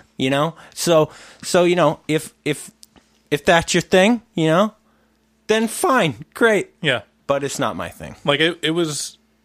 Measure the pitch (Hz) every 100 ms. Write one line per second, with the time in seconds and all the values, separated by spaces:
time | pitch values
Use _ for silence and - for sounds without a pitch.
0 | _ - 131 139 156 160 - - - 160
1 | 151 - - - - 180 175 175 151 160
2 | - 151 - _ 147 151 - _ _ _
3 | _ _ _ 147 - 170 165 175 - 190
4 | 196 233 - - 156 165 214 - _ _
5 | _ _ _ _ - 220 226 - 381 254
6 | 170 120 - - 233 202 - _ 156 120
7 | - _ - 139 139 - 120 110 87 -
8 | 78 - 143 143 160 170 151 165 165 139
9 | - - _ _